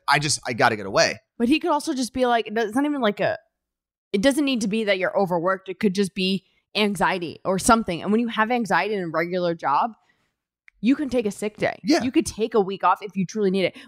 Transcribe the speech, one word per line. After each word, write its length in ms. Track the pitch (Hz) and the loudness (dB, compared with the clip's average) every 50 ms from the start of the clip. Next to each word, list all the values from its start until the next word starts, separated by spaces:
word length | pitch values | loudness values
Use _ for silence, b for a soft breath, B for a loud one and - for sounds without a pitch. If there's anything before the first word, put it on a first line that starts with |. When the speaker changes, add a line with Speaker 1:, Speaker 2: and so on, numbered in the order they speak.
| - | 0
Speaker 1:
"I 100 | - 143 | 0 0
just, 220 | 147 147 147 - - - | 2 2 0 -2 -4 -4
I 60 | 127 123 | -4 0
gotta 220 | 110 131 123 113 | 2 2 2 2
get 120 | 104 - | 0 -4
away." 320 | 95 104 156 156 92 - - - _ _ | -2 0 2 2 2 0 -6 -12 _ _
Speaker 2:
But 100 | - 233 | -2 0
he 120 | 233 311 302 | 2 2 2
could 100 | - 349 | 2 0
also 220 | 294 294 - 320 277 | -2 -2 -2 -4 -4
just 180 | 254 254 214 - | -4 -4 -4 -2
be 120 | 262 254 | -2 0
like, 220 | 240 240 233 - | 2 2 0 0
it's 280 | - 208 226 233 202 220 | -2 -2 -2 -2 0 0
not 100 | 269 285 | 0 0
even 140 | 302 294 277 | 0 0 0
like 200 | 240 208 202 - | 0 0 0 0
a, 180 | 180 123 - - - _ _ _ _ _ _ _ _ _ _ _ _ _ - | -2 -2 -2 -4 -8 _ _ _ _ _ _ _ _ _ _ _ _ _ -2
it 80 | 208 | 2
doesn't 240 | 196 277 254 302 285 | 2 4 4 2 2
need 160 | 269 262 220 | 0 0 0
to 60 | 226 | -2
be 160 | 196 208 226 220 | -2 -2 0 0
that 120 | 196 196 | 0 0
you're 180 | 190 180 - - | 0 0 0 0
overworked. 520 | 190 202 170 180 170 160 185 190 185 - 190 | 0 0 0 0 0 0 0 -2 -2 -4 -10
It 100 | 185 - | -6 -2
could 140 | 214 208 175 | -2 0 0
just 220 | 202 202 175 - | 0 -2 -2 -2
be 300 | 196 185 185 196 185 - _ _ _ _ _ - | -2 0 0 0 -2 -4 _ _ _ _ _ -2
anxiety 640 | 190 214 202 202 - 190 160 185 185 170 143 - - - | 0 0 0 0 0 0 0 0 -2 -4 -8 -10 -6 -4
or 140 | 175 190 185 | -2 -2 2
something. 420 | - - 226 226 208 - 170 151 | 4 4 4 4 2 0 -6 -4
And 100 | - 185 | -2 0
when 80 | 208 226 | 0 0
you 100 | 240 226 | 0 -2
have 200 | 220 220 214 220 | -2 -2 -2 0
anxiety 460 | 247 240 226 170 190 165 190 208 214 | 0 -2 0 0 0 0 0 0 -2
in 80 | 196 180 | -4 -4
a 40 | 165 | -4
regular 440 | 156 160 165 175 185 180 175 170 170 | -2 -2 -2 -2 -2 0 0 0 -2
job, 380 | 165 165 143 139 160 208 233 214 - _ _ _ _ _ _ _ _ _ _ _ _ _ _ _ _ | -2 0 0 2 2 2 0 -4 -10 _ _ _ _ _ _ _ _ _ _ _ _ _ _ _ _
you 160 | 196 233 277 | 0 2 2
can 120 | 302 302 | 2 0
take 200 | 254 247 254 208 | -2 -2 0 0
a 40 | 202 | -2
sick 260 | 196 - 202 214 - | -4 -4 -6 -8 -4
day. 220 | - 185 - - - - | -2 -2 -2 -2 -2 0
Speaker 1:
Yeah. 180 | 202 311 330 | 2 2 2
Speaker 2:
You 100 | 220 262 | 2 0
could 140 | - - 214 | 0 0 0
take 300 | - - 202 220 226 - | 0 -2 -4 -4 0 2
a 40 | 220 | 2
week 220 | 185 185 196 - 185 | 2 0 -2 0 2
off 160 | 180 196 - 196 | 2 2 2 -2
if 120 | 202 - | -6 -4
you 100 | 196 185 | -4 -4
truly 240 | - - 214 208 190 | -2 -2 0 0 2
need 140 | 185 196 185 | 2 2 0
it. 120 | - B B B | 0 B B B